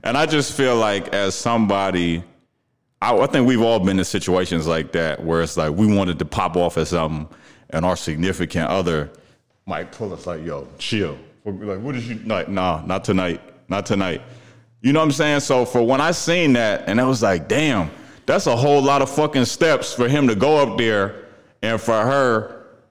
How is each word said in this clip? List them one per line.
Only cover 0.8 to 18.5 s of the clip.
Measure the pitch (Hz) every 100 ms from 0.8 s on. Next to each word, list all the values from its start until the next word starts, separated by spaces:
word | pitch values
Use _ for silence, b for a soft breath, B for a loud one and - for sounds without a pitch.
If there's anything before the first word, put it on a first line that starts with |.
| 110 101 95
as | 101 98
somebody, | - 120 117 107 98 98 90 87 85 87 _ _ _ _ _ _ _
I, | 104
I | 117 143
think | 147 123
we've | 123
all | 117 113
been | 95 95
in | 90
situations | 101 82 92 90 85 78
like | 80 73
that | 85 82 71
where | 82 82
it's | 80 -
like | 78
we | 76 107
wanted | 101 92 78
to |
pop | 78 - 90 85
off | 87 82
at | 78
something, | 87 78 78 76 B B B B
and | 80
our | 90 87
significant | - 78 90 92 85 85 80
other | 92 87 80 71 b b b _ _ -
might | 80 -
pull | - 107
us | 82 -
like, | 82
"Yo, | 80 71 67 -
chill." | - 220 85 67 - _
We're | 107 92 104
like, | 95
"What | 120 131
is | 117
you, | 110
like, | 110 101 78
nah, | 98 92 78 78
not | 95
tonight, | - 95 90 82 - - _
not | 98
tonight." | 95 101 92 82 - B B B B _
You | 120
know | 151
what | 156
I'm |
saying? | 139 151 147
So | 139 131 117
for | 123
when | 113 131
I | 156
seen | 170 - 175 160
that, | 123 110 98 -
and | 107
I |
was | 131 127
like, | 107 90 73
"Damn, | 104 156 113 78 B B B
that's | - 170
a | 180